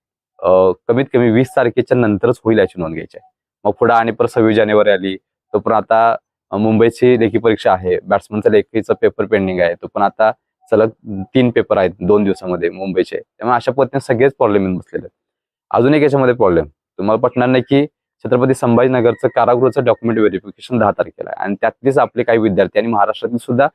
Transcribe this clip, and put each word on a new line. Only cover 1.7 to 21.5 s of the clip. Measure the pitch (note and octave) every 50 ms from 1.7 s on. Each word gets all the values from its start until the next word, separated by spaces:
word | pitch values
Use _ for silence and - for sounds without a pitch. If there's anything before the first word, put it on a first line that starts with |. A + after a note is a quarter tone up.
| - B2 A2+ - C3
नंतरच | B2+ A#2 G#2+ G#2 F#2 - A#2 A#2 - -
होईल, | A2 A2+ G#2+
याची | F#2+ - - F#2
नोंद | E2 D#2+ D#2+
घ्यायची | D#2+ D#2+ - - -
आहे. | - _ _ _ _ _ _ _ -
मग | G#2
पुढं | G2+ - A#2+ A#2 A#2
आणि | A#2 A2+ A#2
परत | G#2+ - A#2 A2+
सव्वीस | - B2 A2+ A2 G#2+
जानेवारी | A2 A2 G#2+ G#2+ G#2+ G#2 G#2+
आली, | G2+ F#2 F#2+ F#2+ F#2+ F#2+ _ _ _ _ _ _
तो | - G#2
पण | - A2
आता, | A2+ G#2+ G2+ - A2+ A2+ A2+ A#2 - - _ _ _ _ _ -
अ, | F#2+
मुंबईची | G2+ A2 A2 A2 G#2+ A#2 A#2 - - B2 B2 B2 A2
लेखी | A2+ G#2 G2+ A2
परीक्षा | A#2 A#2 G#2+ - - A2+
आहे, | F#2+ F2+ F#2 F2+ F2+ -
बॅट्समनचा | - F#2 G2+ G2 - - G#2 G#2 - A2
लेखीचा | G#2+ G#2 - _ - A2 G2 - G#2+
पेपर | - A2+ G2+ - - G#2
पेंडिंग | G2+ A2 G2+ F#2+ F#2 F#2 F2+
आहे, | F2 E2+ F2
तो | - - F#2 -
पण | G#2
आता | G2+ G2 - - A2 A2 G#2+ _ _ _ _ _ _ -
सलग | C#3+ C#3 B2 A2+ - _ - A2+ G2+ F#2+ F#2+ - -
तीन | C3+ B2 A#2+
पेपर | A2 A#2+ G2+ - G#2+ G2+
आहेत | F#2 F2+ F2+ -
दोन | F2+ F2+ G#2 G#2 G#2
दिवसामध्ये | G2 F#2 - F#2+ F2+ F2+ E2+ E2+ F2
मुंबईचे. | F2+ F#2 G2 F#2+ F2 F#2 F2 - -
त्यामुळे | - - _ _ - G#2+ A#2+ B2
अशा | A#2+ - C3
पद्धतीने | A#2+ C3+ C3+ A#2+ - C#3
सगळेच | - - B2+ A2 C3 C#3 -
प्रॉब्लेम | - C3 G#2+ G2+ G2+
येऊन | F#2+ F#2+ F#2
बसलेले | E2+ - _ - - -
आहेत. | - _ _ _ _ _ _ _ _ _ _ _ -
अजून | - G#2 A#2+ C3+ D3+
एक | D3+
याच्यामध्ये | D3 C#3+ C#3+ C#3 C3 B2 B2
प्रॉब्लेम | B2 A2 F#2 F2 E2 D2+ D2+ - _ _ _ _ -
तुम्हाला | F#2+ G#2 A2 A2+
पटणार | C3+ - - B2+ A#2+ B2+
नाही | C3 B2+ A#2+ -
की | C#3 C#3 D3 - _ _ _ _ _ _ -
छत्रपती | A2+ B2 B2 B2+ C3 C3
संभाजीनगरचं | - C#3 A#2+ A#2 A#2 B2 B2+ C3 B2+ A2+ A#2+ A2 - - B2+
कारागृहाचं | - B2 A#2 A#2 B2 A#2+ C3 B2 - C#3 B2
डॉक्युमेंट | A#2 G#2+ - - A#2 A2 A2+
व्हेरिफिकेशन | G#2+ G2 F2+ F2+ - G2+ - _ - - B2 A#2
दहा | G#2+ G2+
तारखेला | F#2 - - - - - - -
आहे | - - F#2+
आणि | G2